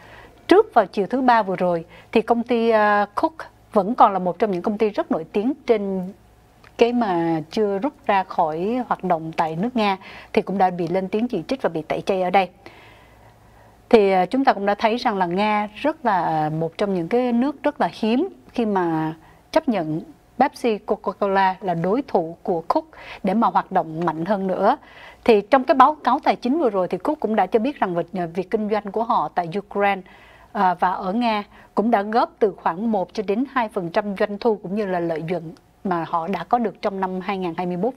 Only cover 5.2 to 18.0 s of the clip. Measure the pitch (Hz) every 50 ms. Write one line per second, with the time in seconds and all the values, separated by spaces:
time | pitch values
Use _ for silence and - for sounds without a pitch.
5.2 | 160 - - 208 202 262 311 - - - 226 208 202 196 190 185 180 185 - -
6.2 | _ _ _ _ _ _ _ _ - - _ - 233 240 240 240 233 202 180 170
7.2 | 165 165 165 160 151 - - 220 214 202 196 190 214 294 - - - - 208 190
8.2 | 185 - - - 170 156 156 165 180 214 240 254 247 - 175 - - 180 175 160
9.2 | 160 160 160 - 170 160 160 165 202 247 - 233 208 202 185 185 - - - -
10.2 | - - - 214 - - 185 202 185 185 180 175 170 160 175 190 190 185 - 214
11.2 | 233 240 226 170 160 - 262 262 - 180 165 160 156 - 175 143 - - 196 185
12.2 | 185 180 185 196 185 180 - - - - - - - - - - - - - -
13.2 | - - - _ - - - - - - _ _ _ - 247 220 202 190 190 185
14.2 | 180 180 - 262 269 262 202 202 202 202 208 - - 214 226 247 - 247 202 190
15.2 | 185 170 170 190 208 214 208 208 208 202 208 - - 294 311 - - 226 196 175
16.2 | 165 165 160 156 151 151 156 160 165 160 - - 208 202 190 175 165 165 233 240
17.2 | 254 247 233 233 254 294 285 - - 294 285 - 202 170 - -